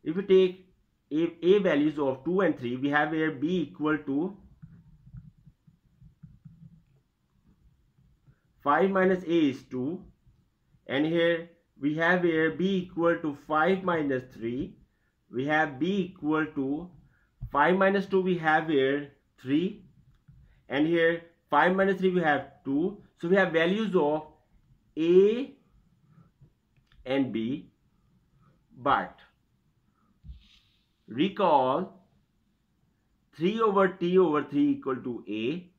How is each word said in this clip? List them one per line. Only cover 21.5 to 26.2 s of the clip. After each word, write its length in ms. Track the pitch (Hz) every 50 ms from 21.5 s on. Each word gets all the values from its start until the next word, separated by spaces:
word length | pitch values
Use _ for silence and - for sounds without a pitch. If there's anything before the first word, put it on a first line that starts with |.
| - 143 156 180 185
minus 220 | 190 190 196 196 185
three, 120 | 180 190
we 100 | 180 180
have 260 | 170 156 143 110 110 - - _ _
two. 380 | 139 135 143 165 190 202 - - _ _ _
So 80 | - 170
we 80 | 185
have 160 | 196 190 175 156
values 420 | 160 165 170 190 214 226 202 175
of 320 | 185 151 147 151 156 160 - - _ _ _ _ _ _ _ _ _ _ _ _ 151
A 560 | 160 165 175 185 196 208 226 240 262 240 - _ _ _ _ _ _ _ _ _ _ _ _ -